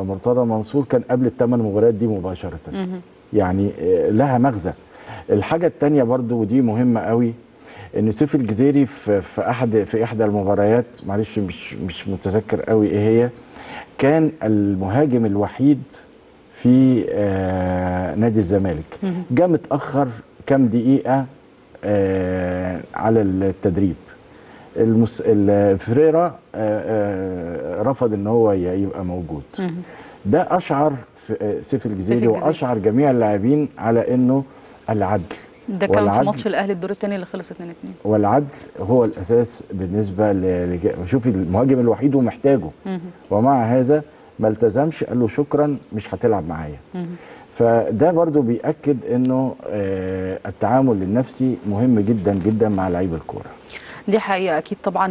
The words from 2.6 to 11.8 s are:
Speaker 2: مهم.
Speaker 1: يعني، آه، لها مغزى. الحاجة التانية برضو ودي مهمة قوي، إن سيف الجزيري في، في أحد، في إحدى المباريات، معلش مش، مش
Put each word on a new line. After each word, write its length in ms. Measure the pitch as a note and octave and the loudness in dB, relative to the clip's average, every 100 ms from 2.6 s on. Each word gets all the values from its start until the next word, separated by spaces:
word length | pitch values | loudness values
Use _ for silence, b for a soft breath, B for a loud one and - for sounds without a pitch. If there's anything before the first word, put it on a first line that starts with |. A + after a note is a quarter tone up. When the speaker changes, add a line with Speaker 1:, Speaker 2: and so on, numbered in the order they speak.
| - | -10
Speaker 2:
مهم. 280 | F#3+ F#3 F#3 - - - | -8 -6 -8 -14 -20 -2
Speaker 1:
يعني، 380 | G#2+ F#2 F#2+ G2+ - | 0 2 0 -2 -2
آه، 300 | F2 F2+ D2+ | 0 2 2
لها 280 | G#2+ C#3+ B2 | 2 2 2
مغزى. 340 | C3+ G#2 E2+ - - B B B - | 2 0 -6 -8 -18 B B B -2
الحاجة 380 | G#2 - E3 E3+ | 0 0 0 0
التانية 360 | - D3 D3 | 0 2 4
برضو 320 | A#2 B2+ A#2 A#2+ | 2 0 0 -2
ودي 260 | G#2 C3 | 2 2
مهمة 400 | A#2+ G#2+ B2 A#2 | 2 2 2 2
قوي، 320 | F#2+ A#2 A#2+ A#2 - _ B B B - | 2 2 0 -2 -18 _ B B B -2
إن 140 | G#2+ | 0
سيف 240 | G#2+ D3 D3 | 0 0 0
الجزيري 500 | A2 G#2 C3+ C#3 C3 | 0 2 4 4 0
في، 360 | - G#2 G2+ | -2 0 0
في 280 | F2 - F#2+ | 0 -4 -2
أحد، 340 | A#2+ A#2+ G#2+ | -2 0 0
في 200 | F#2 A2+ | 0 -2
إحدى 220 | A2+ A2 G#2+ | -2 0 0
المباريات، 600 | G#2 F#2+ G2+ G#2 A#2+ A#2 - - | 0 0 2 4 2 0 -12 -6
معلش 320 | G#2 G#2+ G#2+ | -4 -4 -4
مش، 340 | F#2+ - - | -6 -8 -14
مش 340 | - | -10